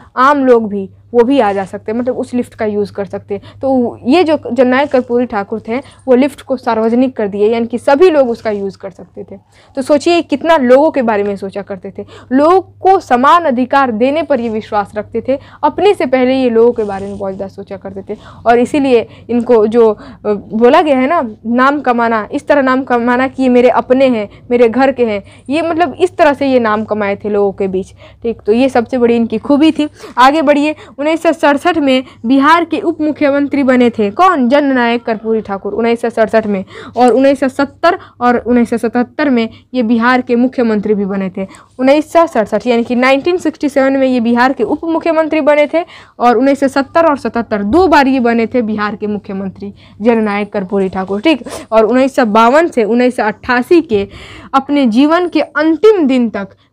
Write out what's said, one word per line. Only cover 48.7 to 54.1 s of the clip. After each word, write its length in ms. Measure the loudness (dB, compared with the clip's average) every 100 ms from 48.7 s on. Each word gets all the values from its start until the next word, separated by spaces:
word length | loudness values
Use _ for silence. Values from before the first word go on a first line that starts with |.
| -4 -6 -6
के 120 | -6
मुख्यमंत्री 640 | -8 -8 -10 -10 -12 -16 -18 -20 -4
जननायक 520 | 0 2 0 -4 -4
कर्पूरी 360 | -6 -4 -2 -2
ठाकुर। 320 | -4 -6 -2
ठीक, 260 | 0 0 -4 -14 -2
और 140 | 2 2
उन्नीस 300 | 2 0 0
सौ 100 | 2
बावन 400 | 4 4 4 2
से 140 | 0 0
उन्नीस 320 | 0 0 0
सौ 60 | -4
अट्ठासी 560 | -4 -4 -2 2 2
के 240 | 2 -2 -4